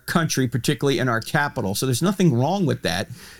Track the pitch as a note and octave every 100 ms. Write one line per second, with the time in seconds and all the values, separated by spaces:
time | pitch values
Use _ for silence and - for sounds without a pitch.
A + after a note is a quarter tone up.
0 | - F3 D#3 - B2+ B2+ C3 D3 C#3 C3+
1 | B2+ A2+ - D#3 D3 C3+ G2+ G2 C3 A#2+
2 | F3 G3 F3 A#2+ C#3 G3 D#3 A#2 F2 F2
3 | G#2 - -